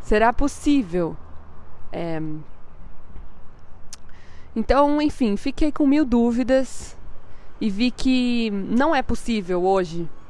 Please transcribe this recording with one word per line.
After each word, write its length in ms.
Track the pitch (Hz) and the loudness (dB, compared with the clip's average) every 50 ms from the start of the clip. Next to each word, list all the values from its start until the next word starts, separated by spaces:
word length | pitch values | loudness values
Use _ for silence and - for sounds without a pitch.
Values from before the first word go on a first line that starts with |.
Será 320 | - - 220 214 220 233 | 0 2 4 4 4 4
possível? 840 | 240 - 277 285 - - - 302 294 277 226 170 165 180 170 156 - - - - - - - - - - - - - - - - | 4 4 2 0 0 0 2 2 4 4 2 0 -2 -2 -2 -2 -4 -8 -10 -10 -10 -10 -10 -8 -10 -8 -6 -4 -4 -2 -2 -2
É, 300 | - 170 170 170 160 160 160 156 151 156 143 - - - - - - - - - - - - - - - - - - - - - - - - - - - - - - - - - - - - - - - - - - | -2 -2 -4 -2 -2 -2 -2 -2 -4 -6 -6 -8 -8 -8 -8 -10 -8 -10 -8 -6 -4 -4 -4 -4 -6 -6 -6 -6 -6 -4 -6 -6 -8 -8 -10 -10 -8 -6 -6 -6 -6 -6 -8 -8 -8 -8 -10 -12 -12 -12 -10 -8 -6
então, 460 | 226 220 - 254 269 294 285 294 294 | -4 2 4 6 6 6 6 4 2
enfim, 360 | 302 294 - - 262 214 202 | 2 0 2 2 2 2 2
fiquei 360 | 202 - 277 254 - 311 302 | 0 -2 -2 0 2 2 2
com 140 | 285 - 302 | 4 4 4
mil 180 | 269 277 302 302 | 4 6 4 4
dúvidas 920 | 247 240 240 233 240 233 240 254 220 262 269 262 - - - - - - - - - - - - - - - - - - - | 4 4 4 4 4 2 0 2 2 4 2 2 2 -2 -6 -6 -8 -10 -8 -8 -4 -4 -4 -4 -4 -6 -6 -6 -6 -6 -2
e 100 | - 220 | -2 -2
vi 200 | 196 196 247 247 | 0 2 0 0
que 600 | 240 - - 262 254 254 247 247 240 240 226 220 | 2 2 2 2 4 4 2 2 2 0 0 0
não 440 | 202 196 190 - 202 240 277 320 330 | -2 -2 -2 0 2 2 4 4 2
é 80 | 269 | 2
possível 640 | 254 - 240 - - - 233 214 185 175 185 175 180 | 2 0 0 0 0 0 -2 -2 0 0 0 0 2
hoje 440 | 190 190 190 180 160 165 165 247 - - - - | 2 2 2 0 -2 -4 -4 -4 -4 -4 -6 -10